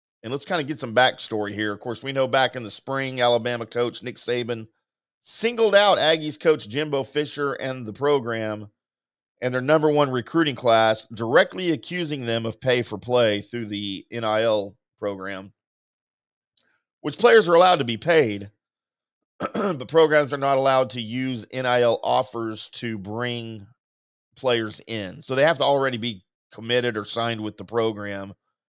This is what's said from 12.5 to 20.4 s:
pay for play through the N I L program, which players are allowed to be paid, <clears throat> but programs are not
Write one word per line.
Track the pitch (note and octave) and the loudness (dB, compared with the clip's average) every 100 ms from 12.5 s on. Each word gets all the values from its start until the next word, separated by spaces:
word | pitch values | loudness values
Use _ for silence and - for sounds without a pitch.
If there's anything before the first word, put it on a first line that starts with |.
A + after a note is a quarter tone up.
| - | -4
pay | C3 B2 | 0 0
for | A#2 G2+ | 0 -6
play | A#2+ B2 A2 G#2 | 0 2 4 2
through | - A#2+ | -4 -10
the | G#2+ G#2 G2+ F#2+ - | -8 -6 -6 -8 -10
N | A#2 | -6
I | A2+ A2 | -2 2
L | A2+ G#2+ G2+ - _ _ | 2 2 -2 -10 _ _
program, | G#2 G2 F#2+ F#2+ G2 _ _ _ _ _ _ _ _ _ _ _ _ _ _ _ | -8 -6 -8 -12 -14 _ _ _ _ _ _ _ _ _ _ _ _ _ _ _
which | D3 - | -10 2
players | A#3 A3+ E3+ | 6 6 8
are | |
allowed | E3+ F#3 E3+ | 6 6 4
to | A#2+ | 0
be | A2+ | -2
paid, | D#3 E3 A#2+ G2+ G2+ _ _ _ _ _ | 2 4 4 -2 -10 _ _ _ _ _
<clears throat> | _ _ _ - - | _ _ _ -10 -8
but | G#3 G3+ D3 B2 | -4 -2 -4 0
programs | D#3+ D#3 D3+ C3+ | 4 6 4 2
are | |
not | C#3 | -2